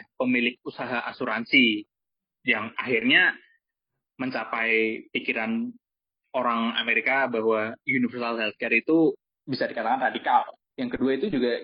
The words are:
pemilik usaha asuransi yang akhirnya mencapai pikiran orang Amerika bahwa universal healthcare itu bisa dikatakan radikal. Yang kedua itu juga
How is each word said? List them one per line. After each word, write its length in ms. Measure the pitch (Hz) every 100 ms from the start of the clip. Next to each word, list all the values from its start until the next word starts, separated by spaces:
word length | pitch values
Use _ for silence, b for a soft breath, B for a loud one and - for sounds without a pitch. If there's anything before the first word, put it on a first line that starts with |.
| - -
pemilik 400 | 127 123 120 -
usaha 380 | - - 127 120 -
asuransi 720 | - 123 110 117 139 117 107 - _ _ _ _ _ -
yang 240 | 110 110 -
akhirnya 560 | 127 117 120 165 175 - _ _ _ _ _ _ _ -
mencapai 840 | 131 127 110 117 113 113 110 113 -
pikiran 640 | 131 - 120 110 117 120 - _ _ _ _ _
orang 440 | 131 120 117 117 120
Amerika 480 | 117 113 127 135 131
bahwa 460 | 117 110 110 110 117 -
universal 520 | 135 120 123 120 117
healthcare 400 | 107 - 117 113
itu 360 | - 165 156 - _ _
bisa 220 | - 127 117
dikatakan 340 | 117 113 127
radikal. 440 | 123 117 143 123 - - _
Yang 160 | - 123 120
kedua 140 | 127 131
itu 100 | 208
juga 220 | 143 120 117